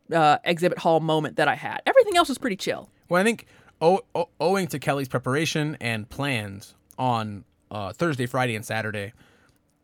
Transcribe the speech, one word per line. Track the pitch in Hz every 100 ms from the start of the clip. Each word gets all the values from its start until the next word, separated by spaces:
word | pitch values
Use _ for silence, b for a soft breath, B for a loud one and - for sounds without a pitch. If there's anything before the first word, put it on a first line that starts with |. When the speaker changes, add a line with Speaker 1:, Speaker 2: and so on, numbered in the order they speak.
| -
Speaker 1:
uh, | 165 151 -
exhibit | - 165 175 -
hall | 175 160
moment | 160 156 147 -
that | 147
I |
had. | 123 107 110 -
Everything | 508 415 349
else | 302
was | 247
pretty | 254 190
chill. | 160 76 - _ -
Speaker 2:
Well, | 175
I |
think | 220 226 - b b b
o-, | 160 151 -
o-, | 156 170 -
owing | 165 196 180
to | 143
Kelly's | 151 139 135
preparation | 123 127 139 160 160 151 151
and | 117 113 104
plans | - 139 117 101 98 - _ _ -
on, | 127 113 107 101 - _ -
uh, | 107 95
Thursday, | - 175 127 123
Friday, | 131 127 107
and |
Saturday, | - 110 107 104 101 - b b b b _ _